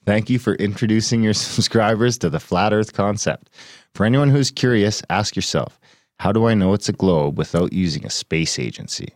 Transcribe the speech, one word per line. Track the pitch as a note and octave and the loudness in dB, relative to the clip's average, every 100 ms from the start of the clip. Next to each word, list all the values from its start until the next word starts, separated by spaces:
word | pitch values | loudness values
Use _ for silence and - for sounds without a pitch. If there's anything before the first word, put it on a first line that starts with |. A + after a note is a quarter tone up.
"Thank | - G#2 G#2+ | -2 0 0
you | B2 | 0
for | - - | 0 0
introducing | G2+ G2+ A2 A2 - A#2 | -2 0 0 0 0 0
your | A2 | 2
<laughs> | G2+ | 0
subscribers | - - - A2+ G#2+ G#2+ B2 A#2 | -2 -2 0 2 2 2 0 0
to | F2 | -2
the | D#2 | -4
flat | - F2+ G#2 | -2 0 2
earth | G#2+ G#2+ | 2 0
concept. | - G2+ G#2 - - - - - - _ | -2 -2 -2 -4 -4 -8 -20 -20 -20 _
For | - | -2
anyone | G#2+ C3+ C#3+ | 2 2 4
who's | C#3+ C3 | 4 2
curious, | - B2+ A2+ G2+ G#2 - | 0 2 4 2 0 -2
ask | G2 G#2 - | -2 -2 -4
yourself, | - D#2 - - _ _ _ - | -4 -2 -4 -10 _ _ _ -6
'How | F#2 | -2
do | A2 A2+ | 2 2
I | G#2+ | 2
know | F#2+ | 2
it's | G#2 - | 2 -2
a | |
globe | F#2+ F#2+ E2 D2 C#2+ | 0 2 2 0 -2
without | D#2 E2+ F2+ | -2 -2 -2
using | F#2 F2+ D2+ | 0 -2 -4
a | - | -8
space | - - E2 D#2+ - | -10 -6 -4 -2 -4
agency?' | A#1 - - - - | -8 -10 -12 -12 -12